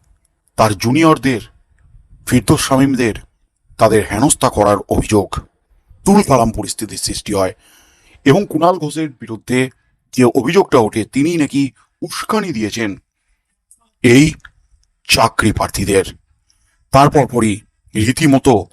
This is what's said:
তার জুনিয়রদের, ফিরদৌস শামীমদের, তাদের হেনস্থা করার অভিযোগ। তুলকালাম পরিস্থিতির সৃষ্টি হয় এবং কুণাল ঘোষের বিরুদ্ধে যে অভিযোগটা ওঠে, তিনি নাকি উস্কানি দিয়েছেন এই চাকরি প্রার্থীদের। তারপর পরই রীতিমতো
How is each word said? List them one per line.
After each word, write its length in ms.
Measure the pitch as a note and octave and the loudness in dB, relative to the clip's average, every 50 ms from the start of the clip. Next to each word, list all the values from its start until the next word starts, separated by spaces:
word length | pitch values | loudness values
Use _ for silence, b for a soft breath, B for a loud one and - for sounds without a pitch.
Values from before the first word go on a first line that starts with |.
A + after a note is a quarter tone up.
| _ _ _ _ _ _ _ _ _ _ _ - | _ _ _ _ _ _ _ _ _ _ _ 0
তার 140 | A2+ G#2+ G#2 F#2 | 0 0 0 -2
জুনিয়রদের, 640 | - A#2 B2+ D#3 E3 D#3+ D#3 C3+ A#2 C3+ B2+ G#2 - - _ _ _ _ _ _ _ _ _ - _ _ - - - - | -2 -2 0 2 2 2 2 2 0 -4 -4 -4 -6 -12 _ _ _ _ _ _ _ _ _ -20 _ _ -20 -18 -8 -2
ফিরদৌস 340 | B2+ B2 G2+ - D#3 C#3 - - | -2 0 2 2 0 0 0 -2
শামীমদের, 480 | C3+ C3 C#3 C#3 C3+ A#2+ B2 A2 G2 - - _ _ _ _ _ _ _ _ _ - - | 0 2 2 0 0 0 -2 -2 -4 -6 -12 _ _ _ _ _ _ _ _ _ -4 0
তাদের 220 | A#2 A2 A2+ G#2+ G2 - | 2 2 2 2 0 0
হেনস্থা 400 | G2+ G#2+ C3 D#3+ - - - B2 | -4 -2 0 0 0 0 -2 -2
করার 300 | - A2 G#2 G#2 G#2 G2 - - | 0 2 2 2 2 0 -2 -4
অভিযোগ। 380 | G#2+ G#2 F2 - A2 G#2 F#2+ - - - - _ _ _ _ _ _ _ _ _ - _ - | -4 -4 -2 0 0 0 0 0 -8 -12 -12 _ _ _ _ _ _ _ _ _ -20 _ 0
তুলকালাম 440 | F#3 G3+ G#3 G3 - C3+ B2+ A#2 A2+ | 2 4 4 4 2 2 2 2 0
পরিস্থিতির 520 | G2+ G#2+ G2+ F2+ - - A2+ F#2+ F#2+ F#2 - | -2 -6 -8 -10 -8 -10 -10 -10 -10 -10 -8
সৃষ্টি 260 | - G2+ - - - G2+ | -8 -8 -8 -8 -6 -2
হয় 200 | G2 F#2+ F#2 - b b b b b b b b b b b b b - | -2 -2 -2 -4 b b b b b b b b b b b b b 0
এবং 160 | C#3+ C#3 G3 G#3 G3+ | 2 2 2 0 -4
কুণাল 260 | - D#3+ D#3+ F3 F#3 F3 | -4 0 0 0 0 0
ঘোষের 320 | D3+ D3 - D#3 D#3+ D3 B2 _ | -4 -8 -6 -6 -8 -8 -10 _
বিরুদ্ধে 380 | A#2 G#2+ A2+ G2+ _ - B2 B2+ C3 B2+ _ _ _ _ _ _ _ _ - | -14 -14 -14 -14 _ -4 -2 -2 -2 -4 _ _ _ _ _ _ _ _ 0
যে 100 | - B2+ A#2+ - C#3+ | 2 2 2 2 2
অভিযোগটা 380 | A2+ C3 E3+ G3 F#3 - - C3 | -2 0 2 0 0 2 2 2
ওঠে, 220 | A2 G#2 - A2+ G2+ | 2 2 -2 -4 -6
তিনি 260 | - - C3 C#3+ E3+ F3 E3 | -4 -2 -2 -2 0 0 -2
নাকি 240 | C#3+ C3 - C#3 C#3 C3 _ _ _ _ _ - | -2 -2 -2 -2 -2 -2 _ _ _ _ _ -14
উস্কানি 480 | - - - - - - A3+ G#3+ G3 F#3 | -12 -12 -10 -12 -8 -4 -4 -4 -4 -4
দিয়েছেন 380 | C#3+ A2 G#2 G2+ - A#2 A#2 G2+ F#2 F2 _ _ _ _ _ _ _ _ _ _ _ _ _ _ _ _ _ _ _ _ - | -6 -6 -6 -6 -4 -6 -6 -6 -6 -10 _ _ _ _ _ _ _ _ _ _ _ _ _ _ _ _ _ _ _ _ 2
এই 200 | A#2 A#2+ C#3 D#3 D#3 - - _ - _ _ _ _ _ _ _ _ _ _ _ - | 4 4 6 4 2 0 -6 _ -20 _ _ _ _ _ _ _ _ _ _ _ -4
চাকরি 420 | - C#3+ A2+ A2+ - - - G#2+ | 0 0 0 0 0 0 -2 -2
প্রার্থীদের। 540 | - - F#2+ - - - G2 G2 G2 F#2+ F2+ - - - _ _ _ _ _ _ _ _ _ _ _ _ _ _ - | 0 -2 -4 -6 -4 -6 -4 0 0 0 0 -2 -8 -20 _ _ _ _ _ _ _ _ _ _ _ _ _ _ 2
তারপর 300 | C3 C#3+ D3 C#3+ D3+ B2+ G#2+ | 4 4 4 4 2 0 0
পরই 280 | A#2+ A#2+ A2 A2 G2 G#2+ _ _ _ _ _ _ - | 0 -2 -2 -2 -2 -6 _ _ _ _ _ _ -6
রীতিমতো 580 | G#2+ G#2+ A#2+ B2+ - D#3 D3 C3+ C3 - C#3 A#2+ G2 F2+ _ | -4 -2 -2 -2 0 2 2 2 2 4 4 2 2 0 _